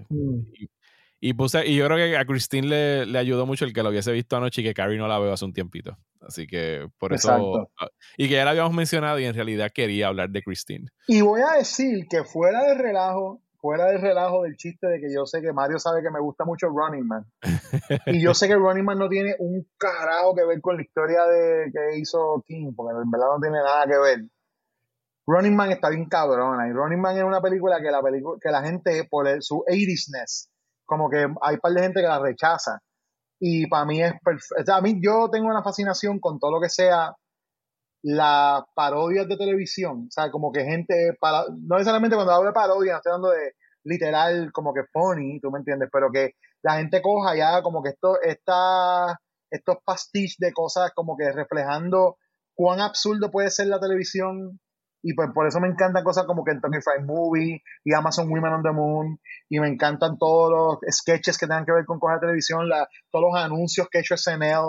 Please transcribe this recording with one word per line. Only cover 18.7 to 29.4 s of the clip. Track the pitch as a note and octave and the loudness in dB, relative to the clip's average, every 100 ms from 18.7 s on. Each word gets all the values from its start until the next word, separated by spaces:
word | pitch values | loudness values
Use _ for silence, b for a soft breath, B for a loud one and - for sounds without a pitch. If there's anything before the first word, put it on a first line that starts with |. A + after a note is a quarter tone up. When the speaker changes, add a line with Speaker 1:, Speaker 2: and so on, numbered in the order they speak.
| F#3+ | 2
Speaker 3:
Man | G3+ G3 | -2 0
no | F#3+ | -2
tiene | G3 G3+ F#3+ | 0 -2 -4
un | F3 F#3 - - | -4 -4 -8 -6
carajo | G3 F3 D#3+ E3+ F3+ F3+ | -4 -2 -2 2 2 4
que | |
ver | E3+ D#3+ | 2 2
con | F3+ E3+ | -2 -4
la | |
historia | - D#3+ D#3 E3+ | -4 -2 0 4
de, | E3+ E3+ E3 D#3+ D#3 | 4 4 4 2 0
que | D3+ D3+ D#3 | -2 -4 -4
hizo | D3+ E3+ D#3 D#3 - | -2 -2 0 -2 -6
King, | D#3+ D3 A#2+ | -10 -10 -8
porque | A#2 A#2 | -8 -4
en | A#2+ | -2
verdad | A#2 C3 | 0 2
no | C#3+ | 0
tiene | D3+ D3+ | 0 0
nada | C#3 C#3+ C#3 | 2 2 4
que | C#3+ | 4
ver. | C#3 A#2+ A2+ _ _ _ _ _ _ _ _ _ - | 4 2 -4 _ _ _ _ _ _ _ _ _ 0
Running | F3 G3+ G#3 | 2 4 2
Man | G3 | 2
está | F#3 D3+ | 0 0
bien | D#3+ D#3+ | -2 -2
cabrona, | E3+ D3 B2 B2 B2 A#2+ | 0 2 2 2 0 -2
y | |
Running | B2 D3+ F3 | -2 -2 0
Man | F#3 F#3+ | 0 0
es | |
una | F#3+ F#3+ | 0 0
película | F#3 F#3+ F#3 E3+ | 0 0 0 0
que | D3+ | 0
la | C#3+ | 0
pelicu-, | C3+ C3+ D3 C3 | 0 -2 -6 -6
que | D#3+ | -2
la | C#3+ | -2
gente, | D3+ F3 F3+ D#3+ - | -2 -4 -2 -2 -2
por | D3 C#3 | -2 0
el, | D3 | -2